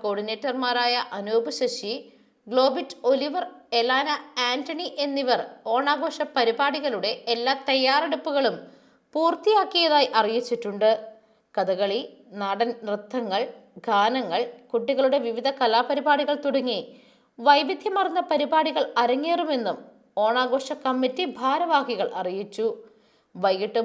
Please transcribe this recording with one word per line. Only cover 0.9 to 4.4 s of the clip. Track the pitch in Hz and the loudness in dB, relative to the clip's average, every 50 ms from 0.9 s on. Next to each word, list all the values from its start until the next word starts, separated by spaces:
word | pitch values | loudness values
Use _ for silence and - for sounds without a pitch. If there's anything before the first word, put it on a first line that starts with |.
| 247 247 - - 190 202 | 2 0 -2 -4 -8 -8
അനൂപ് | 202 208 220 233 226 294 269 - | -4 0 0 0 0 0 -2 -2
ശശി, | 254 240 - - - 202 247 247 - - - _ _ _ _ _ - 208 | -2 -2 -2 -4 -6 -8 -8 -8 -10 -16 -20 _ _ _ _ _ -8 -2
ഗ്ലോബിറ്റ് | 233 254 262 277 - 349 269 - - - - 247 | 2 4 4 4 2 0 -6 -8 -8 -4 0 2
ഒലിവർ, | 277 254 285 302 285 359 - - - - - - 240 233 | 2 2 0 -2 -4 -6 -6 -8 -12 -18 -8 -2 0 0
എലാന | 233 254 254 269 294 302 294 294 - - - 254 | 2 2 2 2 0 0 -4 -6 -6 -8 -4 -2